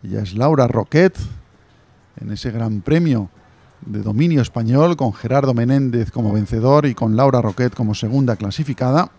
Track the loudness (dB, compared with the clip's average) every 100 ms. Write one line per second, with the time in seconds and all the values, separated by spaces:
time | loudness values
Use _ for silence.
0 | -8 -6 -6 -2 0 2 2 2 0 2
1 | 2 0 -12 -12 -20 _ _ _ _ _
2 | _ -16 -12 -8 -6 -4 -4 -4 0 2
3 | 2 0 -2 _ _ _ _ _ -10 -6
4 | -4 0 2 2 0 -2 0 4 4 2
5 | -2 -4 -2 0 2 0 2 2 0 -2
6 | -4 -2 -2 0 -2 0 4 4 2 0
7 | 0 2 2 2 0 -2 -4 -2 -4 -2
8 | -2 0 0 -2 -4 -6 -6 -2 0 0
9 | 0